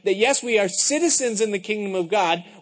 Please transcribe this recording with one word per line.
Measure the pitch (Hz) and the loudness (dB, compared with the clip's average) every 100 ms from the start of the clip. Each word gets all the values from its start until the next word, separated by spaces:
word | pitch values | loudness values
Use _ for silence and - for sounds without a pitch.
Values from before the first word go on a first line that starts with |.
| - | -2
that, | 190 | 2
yes, | 233 269 | 2 2
we | 247 220 | 0 0
are | 196 | 0
citizens | 185 - 294 339 - 247 208 | 0 0 2 2 0 0 -2
in | 220 | -2
the | 202 | -2
kingdom | 190 214 202 | -4 -6 -4
of | 190 170 | -4 0
God, | 208 175 170 180 - | 0 2 0 -4 -10